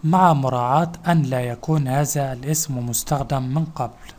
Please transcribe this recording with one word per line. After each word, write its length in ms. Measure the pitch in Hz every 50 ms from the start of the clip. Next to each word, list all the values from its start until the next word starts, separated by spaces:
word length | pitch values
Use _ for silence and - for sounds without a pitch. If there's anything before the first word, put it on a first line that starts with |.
| -
مع 280 | 156 165 185 185 180 160
مراعاة 600 | 143 135 131 123 123 120 123 131 151 175 170 170 - - 170
أن 140 | 170 165 147
لا 180 | 127 131 127
يكون 480 | 123 123 120 - - - 156 156 147 127
هذا 440 | 127 139 147 139 - 147 139 135 131
الاسم 540 | 123 127 139 156 151 - - 139 123 120 120
مستخدم 540 | 117 - - - 151 139 139 - 143 135 127
من 220 | 127 131 156 165
قبل. 480 | 156 160 - 135 117 - - - - -